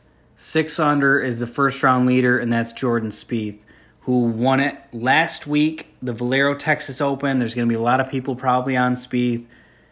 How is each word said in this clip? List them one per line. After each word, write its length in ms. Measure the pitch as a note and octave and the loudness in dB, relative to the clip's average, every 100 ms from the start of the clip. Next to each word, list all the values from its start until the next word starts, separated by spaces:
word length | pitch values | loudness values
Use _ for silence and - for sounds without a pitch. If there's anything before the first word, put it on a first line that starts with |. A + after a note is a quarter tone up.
| _ _ _ _ | _ _ _ _
six 420 | - D#3+ D#3 - | -6 -2 -2 0
under 400 | D3 D3 C#3 C#3 | 0 2 2 2
is 200 | B2+ A#2 | 0 -4
the 60 | A#2+ | -4
first 380 | - C#3 - | 0 0 2
round 240 | C3+ B2+ B2+ | 2 4 4
leader, 320 | B2+ B2+ B2 | 4 4 2
and 140 | A#2 | 2
that's 180 | A#2 A#2 | 0 -2
Jordan 380 | - B2+ A#2 A2 | -4 -2 0 -2
Spieth, 500 | - - A#2 G#2+ G#2 _ - - _ | -8 -6 -6 -6 -10 _ -20 -20 _
who 160 | - B2+ A#2+ | -2 0 2
won 340 | A2+ B2+ C3+ | 0 2 2
it 160 | C#3 - - | 0 -4 -12
last 520 | A#2 B2 D3 E3 - D3 | -4 2 2 2 -4 -2
week, 480 | D3 D#3 D#3+ - _ | 0 2 -2 -12 _
the 120 | B2+ | -8
Valero 420 | A2+ B2 C3+ C#3 C#3 | -4 0 2 2 0
Texas 460 | - D3 - C3 | -2 -2 -4 -4
Open. 360 | C#3+ C3+ C#3+ C3 | -2 -2 0 0
There's 160 | A2+ | -2
gonna 140 | B2 A#2 | 0 0
be 80 | A2+ | 0
a 60 | |
lot 180 | A#2 B2+ | 2 2
of 100 | B2+ | 0
people 260 | C3+ C3 B2 | -4 -4 -4
probably 420 | C3 B2+ C3 B2+ | 0 0 0 0
on 180 | B2+ B2 | 0 0
Spieth. 500 | - B2 B2 A#2 A#2+ - - _ _ | -4 -2 0 -2 -6 -20 -20 _ _